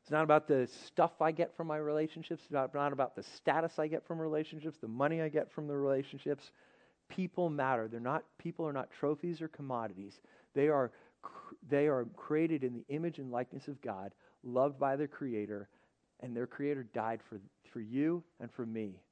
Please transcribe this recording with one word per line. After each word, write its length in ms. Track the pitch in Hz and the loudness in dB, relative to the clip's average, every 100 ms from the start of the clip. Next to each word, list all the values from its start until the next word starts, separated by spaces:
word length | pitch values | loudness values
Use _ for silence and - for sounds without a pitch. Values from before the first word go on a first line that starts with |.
It's 100 | - | 2
not 120 | 151 | 2
about 240 | 156 151 151 | 8 6 8
the 220 | 139 123 - - | 4 4 -4 -4
stuff 360 | - 170 - | 4 4 4
I 100 | 160 | 0
get 260 | 160 165 - | 2 -2 -2
from 100 | 165 | -4
my 100 | 151 | -2
relationships. 640 | 151 151 156 165 160 160 | 0 0 0 -4 -8 -8
It's 80 | - | -2
not, 220 | 143 131 | 0 0
not 200 | 143 143 | 0 0
about 220 | 139 127 - | 2 -2 -2
the 80 | |
status 560 | - - - 147 165 - | -12 -4 2 2 2 0
I 80 | 156 | -2
get 180 | 160 - | -2 -4
from 140 | 165 | -4
relationships, 580 | 160 156 156 160 156 147 | 0 -2 -2 -6 -8 -8
the 100 | 110 | -8
money 340 | 117 143 165 | 0 2 2
I 80 | 156 | 0
get 220 | 147 - | 0 -2
from 160 | - 147 | -6 -4
the 80 | 143 | 0
relationships. 760 | 139 135 139 139 - 139 - _ _ _ _ _ _ | 2 2 0 -6 -4 -4 -6 _ _ _ _ _ _
People 400 | - 185 - 175 | -4 -2 0 0
matter. 380 | 147 131 123 110 | 2 2 2 0
They're 120 | 117 | -4
not, 240 | 120 151 - - | -2 -2 -4 -10
people 280 | 170 170 160 | -8 -4 -2
are 60 | |
not 180 | 139 - | -2 -6
trophies 500 | - 143 151 175 160 | -2 0 0 -4 -6
or 60 | 160 | -8
commodities. 760 | - 139 123 110 92 98 - _ - _ | -10 -4 -4 -4 -8 -14 -16 _ -20 _
They 160 | 139 147 | 2 4
are 220 | 147 123 - - _ | 4 2 -2 -20 _
cr-, 320 | - - - - 135 | -18 -16 -18 -18 0
they 200 | 143 151 | 4 4
are 180 | 135 117 - | 2 -2 -8
created 480 | - 151 165 156 | 0 2 2 2
in 100 | 131 | 0
the 120 | 120 - | -4 -6
image 300 | 147 170 151 | -2 -2 -4
and 140 | 131 | -4
likeness 360 | 120 127 135 139 | -4 -4 -8 -10
of 140 | 139 | -8
God, 320 | 120 95 98 _ _ _ | -8 -6 -8 _ _ _
loved 360 | 123 123 143 139 | -2 2 2 2
by 160 | 139 139 | 0 2
their 120 | 147 | -2
Creator, 600 | - 139 110 104 104 101 _ _ _ _ _ | -4 -4 -2 -2 -6 -8 _ _ _ _ _
and 180 | 127 120 | -6 -4
their 100 | 123 | -4
Creator 360 | - 143 139 117 | -2 -2 -2 -4
died 260 | 120 113 113 - | -4 -2 -4 -8
for, 140 | 107 98 _ - | -14 -14 _ -12
for 80 | 123 | -10
you 420 | 107 127 156 175 165 _ | -4 0 2 0 -6 _
and 120 | 117 | -12
for 140 | - 113 | -8 -4
me. 360 | 113 104 92 _ | -4 -6 -8 _